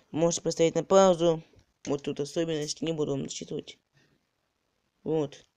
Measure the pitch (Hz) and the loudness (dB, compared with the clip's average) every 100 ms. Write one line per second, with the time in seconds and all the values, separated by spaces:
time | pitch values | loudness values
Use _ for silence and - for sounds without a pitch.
0 | _ 147 170 - 165 - 165 165 - 190 | _ 0 0 0 -4 0 2 0 4 6
1 | 190 165 170 165 - _ _ _ - 143 | 6 6 2 0 -4 _ _ _ -6 -4
2 | 147 143 143 170 165 151 151 - 160 156 | -4 -6 -6 -4 -4 -4 -6 -6 -6 -2
3 | 143 139 - - - 165 - - _ _ | -2 -4 -6 -10 -10 -10 -12 -20 _ _
4 | _ _ _ _ _ _ _ _ _ _ | _ _ _ _ _ _ _ _ _ _
5 | - 160 139 - _ | -4 -4 -4 -10 _